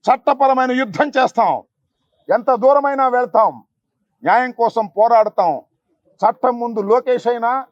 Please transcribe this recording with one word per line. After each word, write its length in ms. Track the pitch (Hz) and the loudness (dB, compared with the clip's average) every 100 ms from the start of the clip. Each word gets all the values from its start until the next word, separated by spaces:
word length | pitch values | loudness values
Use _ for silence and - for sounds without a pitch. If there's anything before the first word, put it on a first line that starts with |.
| - | 0
చట్టపరమైన 640 | 254 - 277 269 262 254 | 0 0 0 2 2 0
యుద్ధం 360 | 254 262 170 294 | -2 -4 -4 -2
చేస్తాం, 540 | 262 247 - 196 127 - _ _ _ _ _ - | 0 -2 0 -2 -2 -8 _ _ _ _ _ -4
ఎంత 220 | 208 233 240 | -2 0 2
దూరమైనా 520 | 254 285 277 277 262 | 2 2 0 0 0
వెళ్తాం, 560 | 247 247 - 208 123 _ _ _ _ _ _ | 0 0 2 0 -2 _ _ _ _ _ _
న్యాయం 280 | 139 220 254 | 0 0 0
కోసం 360 | 233 226 226 214 | -2 -2 -2 -6
పోరాడతాం. 760 | 202 226 233 214 - 180 139 _ _ _ _ _ | 0 4 4 2 0 -2 -2 _ _ _ _ _
చట్టం 520 | _ 208 254 254 240 | _ -2 0 -4 -4
ముందు 200 | 233 220 | -6 -6
లోకేష్ 480 | 196 240 254 247 240 | 0 0 0 -2 -2
అయినా 380 | 240 233 262 262 | -2 -2 -4 -8